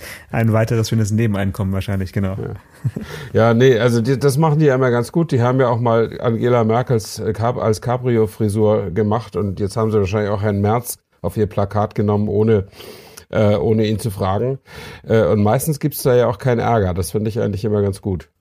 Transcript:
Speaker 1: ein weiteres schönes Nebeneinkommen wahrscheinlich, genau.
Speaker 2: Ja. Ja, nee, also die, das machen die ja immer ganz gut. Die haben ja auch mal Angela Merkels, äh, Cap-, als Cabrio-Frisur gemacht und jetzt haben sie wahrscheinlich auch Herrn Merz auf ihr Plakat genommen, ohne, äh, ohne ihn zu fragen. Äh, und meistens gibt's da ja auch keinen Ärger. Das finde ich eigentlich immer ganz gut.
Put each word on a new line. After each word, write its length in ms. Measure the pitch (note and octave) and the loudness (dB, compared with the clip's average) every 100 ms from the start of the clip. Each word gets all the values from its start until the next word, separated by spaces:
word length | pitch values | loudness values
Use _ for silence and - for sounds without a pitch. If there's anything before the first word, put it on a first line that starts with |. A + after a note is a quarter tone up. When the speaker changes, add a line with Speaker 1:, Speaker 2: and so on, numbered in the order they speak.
| - - - | -16 -18 -8
Speaker 1:
ein 220 | G2+ A2+ | -2 2
weiteres 380 | A2 A2+ A#2 G#2+ | 2 2 0 0
schönes 200 | A2 G2+ | 0 0
Nebeneinkommen 640 | G#2+ A#2 G2 G2 F#2+ G2 | 0 0 0 -2 -2 -4
wahrscheinlich, 380 | G2 F#2+ G2 F#2+ | -2 -4 -4 -4
genau. 240 | G#2 F#2+ G2 | -4 -4 -4
Speaker 2:
Ja. 180 | - G2 - - - - - - - | -8 -12 -16 -8 -8 -6 -10 -12 -2
Ja, 200 | G#2+ A2+ | 2 4
nee, 240 | A#2 C3 A2 | 6 6 4
also 240 | A#2+ A#2 | 2 2
die, 160 | A2+ C3+ | 0 0
das 220 | C#3+ C3 | 0 2
machen 220 | E3 D3 | 2 4
die 60 | D3+ | 4
ja 100 | C3 | 4
immer 160 | C3 | 2
ganz 180 | A#2+ A#2 | 0 0
gut. 220 | - - | -2 0
Die 100 | C3 | 2
haben 160 | A#2+ C3 | 2 2
ja 80 | B2 | 2
auch 140 | A#2+ | 2
mal 400 | A#2+ A2+ G#2+ - | 2 2 0 -2
Angela 420 | B2 A2+ A#2+ B2 | -2 0 2 2
Merkels, 560 | A2 A#2 B2+ A2+ - - | 2 2 0 -2 -2 -6
äh, 140 | F2+ | -4
Cap-, 260 | F2 A#2 - | -2 -2 0
als 240 | A2+ G#2+ | -2 -2
Cabrio-Frisur 1080 | A#2+ B2 B2+ A#2 G#2+ - A2 G#2+ G#2+ A2 G2 | -2 -2 0 2 0 0 -2 2 2 2 0
gemacht 420 | F2+ G#2 A2+ - | -2 0 0 -2
und 240 | A2 G2+ F#2 | -4 -4 -4
jetzt 180 | G2+ A#2 | -4 -2
haben 140 | A2 | 0
sie 80 | G#2+ | 0
wahrscheinlich 320 | F#2 A2 G2+ | 0 0 -2
auch 120 | G#2 | -2
Herrn 180 | G#2+ G2+ | -2 0
Merz 380 | G#2 A#2 - - _ _ | 0 0 -4 -12 _ _
auf 160 | F2 A2+ | -6 -2
ihr 120 | G2+ | -2
Plakat 480 | - G2 G#2+ G#2 - | -2 -2 -2 -2 0
genommen, 320 | G#2 G#2 G#2 | 0 0 0
ohne, 400 | G#2 A2 G#2+ F#2+ - - - - - - | 0 2 2 0 -12 -20 -20 -20 -20 -6
äh, 260 | G#2 G#2 G#2+ | 0 2 2
ohne 300 | A2 A2 G#2+ | 2 0 0
ihn 120 | G#2 | -2
zu 140 | A2+ | -4
fragen. 480 | G2 F#2+ G2+ B2 C3+ - - - - | -4 -4 -2 -4 -6 -12 -18 -18 -12
Äh, 220 | - A2+ | 0 2
und 180 | E2+ G#2 | 4 2
meistens 380 | G#2 B2+ D#3+ C#3+ | 2 0 -2 -4
gibt's 240 | D3+ - | -4 -2
da 100 | C#3 | 2
ja 140 | B2 A#2 | 2 2
auch 100 | - | 0
keinen 220 | C3 A#2+ | 0 0
Ärger. 340 | A2 A#2 F#2 | 2 2 0
Das 160 | F2+ F#2 | -2 -4
finde 180 | A2 A2 | -4 -2
ich 120 | A2 | -2
eigentlich 240 | A2 G2 | -2 -2
immer 180 | A2 G#2 | -2 0
ganz 200 | G2+ F#2 | 0 -2
gut. 280 | G#2 F2 - _ | -4 -6 -8 _